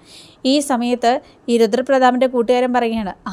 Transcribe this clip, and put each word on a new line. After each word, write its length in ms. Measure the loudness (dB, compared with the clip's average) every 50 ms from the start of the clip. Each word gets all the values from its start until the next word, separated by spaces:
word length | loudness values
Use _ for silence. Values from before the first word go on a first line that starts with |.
| _ -20 -20 -20 -20 -20 -12 _ -2
ഈ 100 | 0 0 0
സമയത്ത് 520 | 0 0 -2 -2 -2 -2 -2 0 0 0 0 -2 -4 -10 -20 _ _
ഈ 60 | -2 0
രുദ്രപ്രതാപൻ്റെ 680 | 2 2 2 0 -2 0 0 2 2 4 2 2 2 0
കൂട്ടുകാരൻ 440 | 0 0 0 0 0 0 0 0 0 0
പറയുകയാണ്, 400 | -2 -2 -2 -2 -4 -6 -8 -10 -12 -12 -10